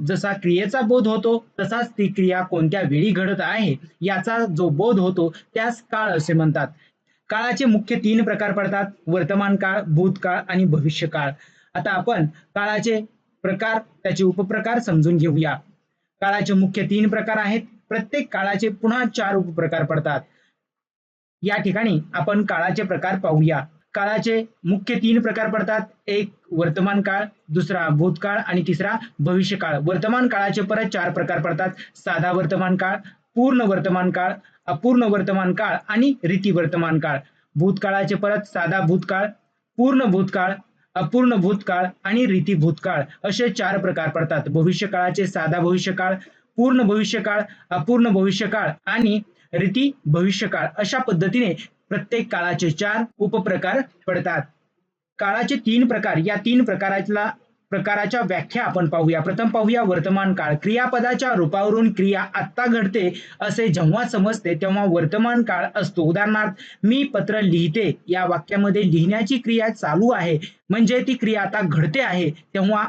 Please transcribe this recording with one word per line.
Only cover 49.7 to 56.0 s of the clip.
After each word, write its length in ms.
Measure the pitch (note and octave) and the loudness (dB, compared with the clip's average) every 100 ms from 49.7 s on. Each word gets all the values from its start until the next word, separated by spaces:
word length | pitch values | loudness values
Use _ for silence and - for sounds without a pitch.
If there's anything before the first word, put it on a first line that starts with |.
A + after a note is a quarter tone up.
| A3 C#4 - D3+ | 0 0 -2 0
भविष्यकाळ 640 | D#3 F#3 F#3+ G#3+ E3+ - - | 2 2 0 -2 -4 -4 -4
अशा 200 | G3+ E3+ | -4 -2
पद्धतीने 720 | E3 F3 F#3+ B3 A3+ D#3+ - _ - | 0 0 0 0 0 -2 -8 _ -8
प्रत्येक 420 | - - A#3 - | -8 -4 -4 -2
काळाचे 400 | F#3 F3 E3+ E3+ | -4 -2 0 0
चार 320 | D#3 G3+ A3 A3+ - | 0 -2 -2 -4 -4
उपप्रकार 640 | G3+ G#3+ F#3 F3+ F#3 A#3 C4+ _ - | -2 -2 -2 -2 0 -2 -4 _ -4
पडतात. 340 | F3 E3 C3+ - _ _ _ _ _ _ - | -4 -2 -4 -6 _ _ _ _ _ _ -6
काळाचे 360 | G3+ G#3+ A#3+ C#4 | -2 0 0 -2
तीन 320 | - A#3 B3 | 2 4 4
प्रकार, 300 | A3 | 2